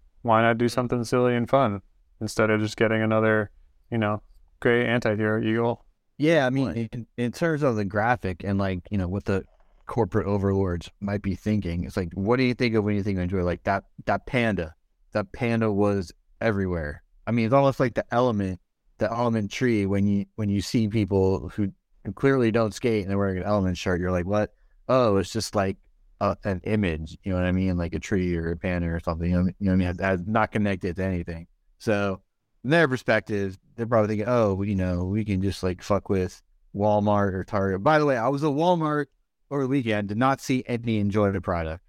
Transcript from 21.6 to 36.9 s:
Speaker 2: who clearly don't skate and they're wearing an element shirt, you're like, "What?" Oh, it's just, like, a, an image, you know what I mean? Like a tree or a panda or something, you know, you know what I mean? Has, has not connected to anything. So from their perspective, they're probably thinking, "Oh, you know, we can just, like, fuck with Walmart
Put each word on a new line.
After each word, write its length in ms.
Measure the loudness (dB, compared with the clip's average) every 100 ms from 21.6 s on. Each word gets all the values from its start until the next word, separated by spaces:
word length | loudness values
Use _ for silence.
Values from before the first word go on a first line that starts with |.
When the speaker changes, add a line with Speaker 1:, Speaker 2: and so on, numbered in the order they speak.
| -4 -4 _ _ -12
Speaker 2:
who 80 |
clearly 380 | 0 2 4 2
don't 240 | 2 0 -2
skate 260 | -2 -2
and 100 | -2
they're 60 | -2
wearing 220 | 0 -2
an 60 | 0
element 340 | 0 0 -2
shirt, 200 | -2 -2
you're 120 | 0
like, 160 | 0 0
"What?" 280 | 0 -2 _ _ _ 0
Oh, 280 | 2 4 2
it's 140 | 0
just, 220 | -4 -4 -2
like, 240 | -2 -4 _ _ _ -4
a, 160 | -2 -2 -4
an 160 | -4 -2
image, 520 | 0 0 -2 -6 -10
you 100 | -4
know 60 | -2
what 80 | 0
I 60 |
mean? 260 | 2 0 0
Like 160 | -2 -6
a 40 |
tree 380 | -4 -2 0 -2
or 140 | -4
a 60 | -4
panda 300 | -4 -2 -2
or 120 | -4
something, 300 | -4 -4 0
you 80 | 2
know, 80 | 0
you 80 | 0
know 100 | 0
what 20 |
I 40 | 2
mean? 100 | 0
Has, 140 | -2
has 200 | -2 -2 0
not 260 | 0 0
connected 440 | 0 -2 -2 -4 -4
to 80 | -2
anything. 420 | -2 -6 -10 -14 _ _ _
So 420 | -2 0 0 -4 _ _ _ _
from 100 | 0
their 180 | 2 4
perspective, 720 | 0 0 0 0 -4 -4 -6 _ -8
they're 120 | 0
probably 300 | 2 2 0
thinking, 100 | 0
"Oh, 320 | 2 2 0
you 120 | -2 -2
know, 300 | 0 -2 -2
we 200 | -2 -2
can 160 | 0
just, 200 | -2 -2
like, 200 | -4 -4
fuck 260 | -2 -2 0
with 320 | -2 -2 -6 _ _ _ -2
Walmart 600 | 2